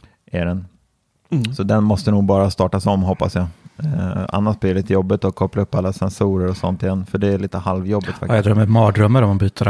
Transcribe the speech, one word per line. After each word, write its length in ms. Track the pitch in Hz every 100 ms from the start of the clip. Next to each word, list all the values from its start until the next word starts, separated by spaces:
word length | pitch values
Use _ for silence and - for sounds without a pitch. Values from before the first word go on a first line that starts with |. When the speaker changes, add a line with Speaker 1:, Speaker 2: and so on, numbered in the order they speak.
| - _ _
Speaker 1:
Är 140 | 90 87
den. 220 | 90 92 _ _ _ _ _ _
Speaker 2:
Mm. 240 | 160 113
Speaker 1:
Så 100 | 131
den 200 | 98 110
måste 280 | 107 101 -
nog 120 | 104
bara 260 | 98 98 98
startas 340 | - 90 101 92
om, 180 | 98
hoppas 320 | 92 92 90 90
jag. 100 | 87 85 - -
Eh, 420 | 151 123 92 92 92
annars 300 | 98 104 110
blir 140 | 98
det 80 | 92
lite 120 | 95
jobbigt 320 | 95 92 101 95
att 100 | -
koppla 260 | 95 -
upp 140 | 98 107
alla 180 | 92
sensorer 540 | 95 95 92 101 95 90
och 80 | 92
sånt 260 | 90 92
igen, 220 | 95 95 95
för 120 | 98
det 100 | 101
är 120 | 98
lite 180 | 98 90
halvjobbigt 540 | 92 92 92 104 92
faktiskt. 180 | 95 95
Speaker 3:
Ja, 60 | 113
jag 80 |
drömmer 220 | 101 107 104
mardrömmar 560 | 113 110 98 107 127
om 100 | 110
att 60 | 98
byta 260 | 98 - -